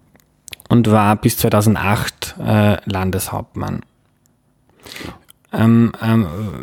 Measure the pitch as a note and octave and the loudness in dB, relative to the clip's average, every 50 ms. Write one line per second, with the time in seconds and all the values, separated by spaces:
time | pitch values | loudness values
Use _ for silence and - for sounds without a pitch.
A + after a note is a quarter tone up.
0 | _ _ _ _ _ _ _ _ _ - - - - - - A#2+ A#2 A2 G#2+ A2 | _ _ _ _ _ _ _ _ _ -20 -20 -18 -2 2 2 2 4 4 4 4
1 | G#2 G2+ G#2+ G2+ - B2 A2+ - - A#2 G2 G#2 G#2 A2 G#2 E2+ - F#2+ G#2 - | 4 2 2 2 0 0 0 0 0 0 2 2 2 2 2 0 0 -2 -2 -2
2 | - - - _ - - - - D#3+ A2+ A2 G#2+ G#2 G#2 G#2 - - - G2 F#2+ | -4 -6 -10 _ -14 -14 -12 -8 -4 0 2 2 2 2 0 0 -2 -4 -4 -4
3 | F#2+ F#2+ F2+ F#2+ - - - G#2 - - - G#2+ G2 - F#2 - - _ _ _ | -2 -2 -4 -4 -6 -6 -8 -10 -10 -10 -10 -10 -8 -6 -6 -8 -10 _ _ _
4 | _ _ _ _ _ _ _ _ _ _ _ _ _ _ _ _ - - - - | _ _ _ _ _ _ _ _ _ _ _ _ _ _ _ _ -20 -20 -18 -16
5 | - - - - _ _ _ _ _ _ - F#3 A2+ A2+ A#2 A#2 A#2 A2+ - - | -16 -16 -18 -20 _ _ _ _ _ _ -4 0 2 4 4 4 4 2 0 -4
6 | - A2+ A2+ A2+ G#2+ E2 D2+ F#2 G#2+ G#2 D#2+ C2 | -2 0 0 2 0 0 -4 -8 -10 -10 -10 -10